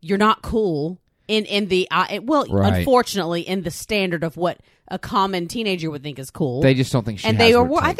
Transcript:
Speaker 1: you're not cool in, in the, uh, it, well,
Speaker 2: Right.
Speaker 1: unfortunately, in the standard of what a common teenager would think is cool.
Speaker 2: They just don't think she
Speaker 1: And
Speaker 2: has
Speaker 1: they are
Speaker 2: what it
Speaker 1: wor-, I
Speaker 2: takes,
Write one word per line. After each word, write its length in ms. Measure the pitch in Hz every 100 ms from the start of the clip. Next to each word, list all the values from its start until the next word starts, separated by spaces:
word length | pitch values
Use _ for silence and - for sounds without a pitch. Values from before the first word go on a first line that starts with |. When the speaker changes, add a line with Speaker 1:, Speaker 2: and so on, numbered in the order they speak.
Speaker 1:
you're 180 | 165 202
not 240 | 214 -
cool 580 | - 226 208 151 156 185 _ _ -
in, 160 | 214 202
in 200 | 202 202
the, 200 | 185 185
uh, 160 | 165 185
it, 140 | 202
well, 200 | 226 302 -
Speaker 2:
Right. 260 | 196 - 92
Speaker 1:
unfortunately, 640 | 87 247 233 202 165 170
in 200 | 170 190
the 80 | 170
standard 520 | - - 214 190 170
of 140 | 165 156
what 240 | 175 - _ _ _
a 100 | 185
common 500 | - 240 196 190 170
teenager 420 | 233 220 185 160
would 140 | 147
think 160 | 147 135
is 100 | 131
cool. 320 | - 139 123
Speaker 2:
They 120 | 131
just 180 | 131 127
don't 120 | 127
think 140 | 107 101
she 80 | -
Speaker 1:
And 100 | 107
Speaker 2:
has 120 | 233
Speaker 1:
they 60 |
are 100 | 240
Speaker 2:
what 40 | 254
it 20 |
Speaker 1:
wor-, 100 | 320
I 40 |
Speaker 2:
takes, 80 | 302